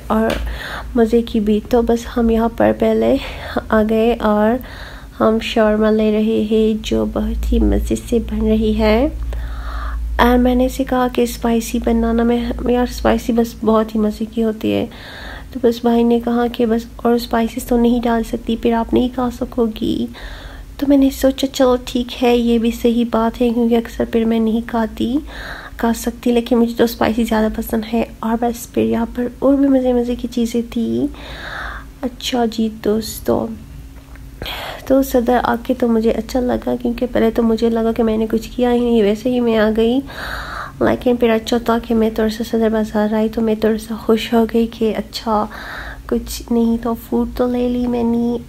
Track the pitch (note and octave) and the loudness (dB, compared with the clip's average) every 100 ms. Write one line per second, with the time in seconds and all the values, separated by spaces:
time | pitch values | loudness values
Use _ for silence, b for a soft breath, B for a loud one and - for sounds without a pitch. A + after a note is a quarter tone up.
0 | - A3 A3 - - B B B B B3 | 0 0 0 -2 -4 B B B B 2
1 | A3 A#3 A#3 A3+ G#3 G#3 G#3+ A#3+ A#3 A#3 | 4 2 2 0 2 0 2 2 2 0
2 | - B3 A#3 A3+ A3+ A#3 G#3+ G#3+ A3 A3 | -2 0 2 2 0 2 2 4 2 2
3 | A3+ C4+ B B B B - A3 G#3+ A3 | 2 0 B B B B 0 2 4 2
4 | A3+ A#3 G#3+ G#3 G#3+ B3+ B B B B | 2 2 2 4 2 2 B B B B
5 | B - A3 A3+ A3 A#3 G#3+ G#3+ G#3+ A3 | B 0 2 2 0 2 4 4 2 4
6 | G#3+ G#3+ A3 A3 G#3+ A3 G#3+ G#3+ - A3 | 2 2 2 0 2 2 4 0 -2 0
7 | G#3+ G#3+ G#3+ - - A#3 G#2+ G2+ - - | 0 -2 -2 -2 2 2 4 2 0 -2
8 | - A#3 A3 G#3+ A3 A3 A3 G#3+ G#3+ A3 | 0 -2 0 -2 2 2 2 2 4 4
9 | D4+ - - B B B B B B B | 2 -2 -6 B B B B B B B
10 | - - A#3+ B3 B3 B3 B3+ B3+ C4 B3+ | -4 2 4 6 4 4 2 0 0 2
11 | B3+ B3 A#3+ - A#3 A#3 A3+ A#3 A#3 A#3 | 0 2 0 0 0 0 0 -2 0 2
12 | A3+ A#3 A#3 A#3+ A#3+ A#3+ - B3 B3 - | 2 2 2 2 -2 -4 0 2 0 0
13 | A3 A3+ - A#3 A#3 - G#3+ A3 A3 A3 | 2 2 2 0 0 0 2 2 2 0
14 | G#3 G#3+ A3 A#3 A3+ G#3+ G#3 G3+ A#3 B | -2 -2 -6 -2 -2 -2 -2 0 -2 B
15 | B B B B B B3+ A#3 A#3 A#3+ A#3 | B B B B B 0 0 2 2 4
16 | A#3 A#3 A#3+ A#3+ A#3+ A#3 A#3 A3+ A3+ - | 4 2 2 0 0 0 0 0 -2 -4
17 | A#3 A#3+ A#3 A3+ A3+ B3+ - A#3+ A#3 A#3+ | 0 0 0 0 0 -4 0 2 4 2
18 | A#3 A3+ A3+ A#3 - A3+ A#3 A3+ A3+ A3+ | 2 0 -2 -6 -4 0 0 0 2 2
19 | B3 B3 B3 A#3+ A#3+ - A3+ A3 - - | 0 -2 -4 -4 -6 0 -2 0 -4 -2
20 | A#3+ B B B B B B - C#4 C#4 | -4 B B B B B B -4 2 4
21 | C4+ - C4+ C4+ C4+ - B3+ B3 B3+ B3 | 4 4 0 2 -4 2 2 2 0 -4
22 | A#3+ - B3 A#3+ A#3 A#3 A#3 A#3 A#3+ A#3 | -4 0 2 4 4 2 2 0 0 2
23 | A#3 A3+ A3+ A3+ A#3+ A#3 A#3 A#3 A#3 - | 2 2 0 0 0 2 2 2 0 -6
24 | A#3 A#3 A3+ A3+ A3 A#3 A#3 A#3 A3 A3 | -2 0 2 2 2 0 -2 -2 -2 -2
25 | A3+ C#4 - B B B B - A#3 A3+ | -2 -2 -4 B B B B -2 -2 0
26 | A#3 - B3 A#3+ A#3 A#3 A#3 A#3 A#3 - | -4 -2 0 2 2 2 2 2 0 2
27 | A3+ A3 A3+ A3 A3 G#3+ A3+ A3+ G#3+ A3+ | 0 0 0 2 0 -2 -4 -4 -2 -2
28 | - - A3+ A#3 A#3+ A#3 - A3+ A3 A3+ | -4 -6 -4 0 -2 -4 -4 -2 0 0
29 | A#3 B3 B3 A#3+ C4 C#4 C#4 C4 B3+ A#3+ | -2 -4 -6 0 2 4 4 4 4 2
30 | A#3+ A#3+ A#3+ A#3+ A3+ A#3 A#3 A#3 A3+ A#3 | 0 -4 -4 -2 0 -2 -2 -4 -2 -2
31 | C#4+ B B B B B B B B - | -2 B B B B B B B B -10
32 | B3+ - - B3 A#3 A3+ A3 A3 G#3 A3 | -10 -8 -4 0 0 0 -4 -2 0 0
33 | G#3+ - - A3 A3+ A3 - - - - | -2 -6 -2 0 -2 -8 -14 -16 -16 -18
34 | - - - - B B B B - C4+ | -18 -18 -16 -12 B B B B 2 2
35 | C4+ B3+ A#3 B3 - A#3 - B3+ A#3+ A3+ | 4 2 2 2 2 -2 -2 0 2 2
36 | A3+ - - C4 B3 A3+ B3 B3 A#3+ A#3 | 2 0 -2 -2 0 -2 -2 -2 -2 -2
37 | A#3+ A3 A3+ A3+ A3+ A3 A#3 A3+ A3+ A3+ | -2 2 2 2 2 2 2 2 0 0
38 | A3+ A3 A3 A3+ - - B3 A#3+ A#3+ A#3 | 0 0 0 -2 -2 -2 2 2 4 4
39 | G3+ G#3+ B3+ B3 A#3 A3 G#3+ A3 A3+ C4 | 4 2 0 0 2 2 2 4 2 2
40 | - B B B B B B - - A3+ | -2 B B B B B B 0 0 2
41 | B3 A#3+ A#3 A3 A3 A#3 A#3 A#3 A#3 A3+ | 0 2 2 2 0 -2 2 0 0 0
42 | A3 A3+ A3 A3 A3+ A3+ A3 A3 G#3+ G#3+ | 2 0 -2 -2 -4 0 2 0 0 0
43 | G#3 G#3+ A3 A#3 A3+ G#3+ A3 A3 - A3 | 0 0 0 0 0 2 2 0 -4 -6
44 | - A3 - A#3 A3 A#3 A3+ - A3 G3+ | 2 2 2 0 2 0 -2 -2 -2 -2
45 | - - A#3 G#3+ G#3+ B B B B B | -6 -8 -2 -2 -2 B B B B B
46 | - A#3+ A#3 - - A#3 A#3 A3+ A#3 A#3 | -4 -4 -4 -10 -2 0 2 0 -2 -6
47 | - A#3 A#3+ - B3 B3 B3 B3 B3 A#3+ | -4 -2 -2 -2 -2 0 -2 0 -2 0
48 | A#3 A#3 A#3+ A#3+ | 0 0 0 -2